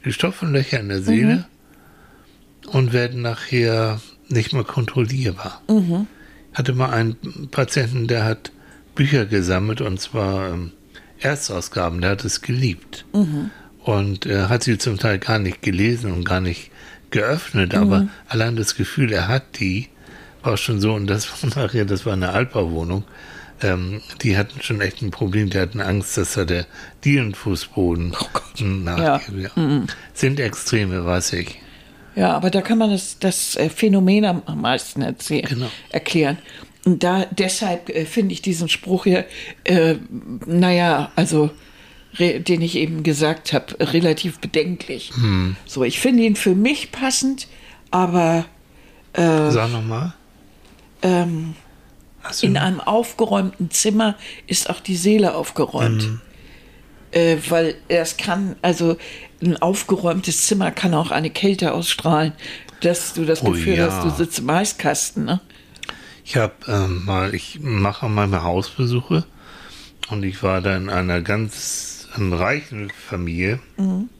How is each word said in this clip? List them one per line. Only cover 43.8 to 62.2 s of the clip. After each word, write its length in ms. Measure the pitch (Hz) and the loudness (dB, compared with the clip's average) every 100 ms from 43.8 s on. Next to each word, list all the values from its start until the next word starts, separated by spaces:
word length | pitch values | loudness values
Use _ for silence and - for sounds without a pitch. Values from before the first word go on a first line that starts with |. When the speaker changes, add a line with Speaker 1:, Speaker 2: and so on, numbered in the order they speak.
| 156 | 0
Speaker 2:
relativ 460 | 165 170 151 180 - | 4 2 2 -2 -6
bedenklich. 760 | - 160 160 175 - 120 - | -2 0 0 -4 -8 -10 -8
Speaker 1:
Hm. 420 | 123 113 95 92 92 - | 0 2 2 0 -4 -8
Speaker 2:
So, 180 | - | -2
ich 160 | 123 - | 0 2
finde 220 | 254 247 | 4 4
ihn 120 | 226 208 | 4 2
für 180 | 202 | 2
mich 380 | 185 226 294 - | 4 2 0 -6
passend, 540 | - 262 262 269 269 - - - - - | -4 -2 0 0 -2 -8 -18 -20 -20 -2
aber, 540 | 180 185 175 165 165 165 - - - - - - | 0 4 4 4 2 0 -12 -20 -20 -20 -20 -8
äh, 380 | - 170 156 151 | 2 4 6 4
Speaker 1:
Sag 200 | 120 113 | 4 2
noch 100 | 117 | 0
mal. 300 | 110 110 170 - _ - - - - - - - | -2 -2 -4 -6 _ -20 -20 -20 -20 -20 -20 -2
Speaker 2:
ähm, 520 | 185 180 175 160 160 160 - - - - - - | 2 2 2 -2 -6 -10 -18 -20 -20 -20 -20 -18
Speaker 1:
Hast 200 | - - | -10 0
du 40 | 226 | 2
Speaker 2:
in 80 | |
Speaker 1:
noch 80 | - | 4
Speaker 2:
einem 180 | 185 185 | 2 0
aufgeräumten 880 | - 214 226 - 220 202 190 - 175 | 0 0 0 -2 0 2 0 -2 -2
Zimmer 460 | - 214 208 220 202 - - - | 0 2 2 2 -2 -10 -18 -4
ist 240 | 185 - | -4 -2
auch 100 | 175 | -6
die 160 | - 180 | -4 0
Seele 380 | 185 214 190 | 4 6 4
aufgeräumt. 680 | 123 - - 135 - 113 110 110 | 2 -6 -2 -2 2 2 2 -2
Speaker 1:
Mhm. 120 | 110 - - - - - - - - - | -6 -12 -20 -20 -20 -20 -20 -20 -20 -2
Speaker 2:
Äh, 240 | 170 165 160 - | 2 4 2 2
weil 280 | 170 165 - - | 2 2 -2 0
es 280 | 170 165 - | 0 0 -4
kann, 400 | - 180 196 - | -4 -2 -2 0
also 340 | 175 175 170 165 - - - - | 0 2 2 0 -6 -18 -20 -2
ein 140 | 175 160 | 0 2
aufgeräumtes 840 | 170 202 - 196 175 170 185 147 - | 0 0 0 0 2 0 -2 0 0
Zimmer 240 | 202 190 | 2 0
kann 240 | - 185 | 0 0
auch 160 | 156 165 | 2 0
eine 200 | - 160 | -2 -2
Kälte 420 | - 196 190 170 | 0 0 2 0
ausstrahlen, 580 | 170 165 - 160 156 | 0 -2 -2 2 2